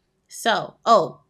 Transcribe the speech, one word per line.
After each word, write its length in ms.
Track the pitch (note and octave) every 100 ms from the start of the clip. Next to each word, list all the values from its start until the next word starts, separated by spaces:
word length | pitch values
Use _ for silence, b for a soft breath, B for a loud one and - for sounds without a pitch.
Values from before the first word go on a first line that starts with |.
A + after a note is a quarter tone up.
| _ _ _
So, 420 | - A#3 G3 - - -
oh, 360 | A3 D#3 - _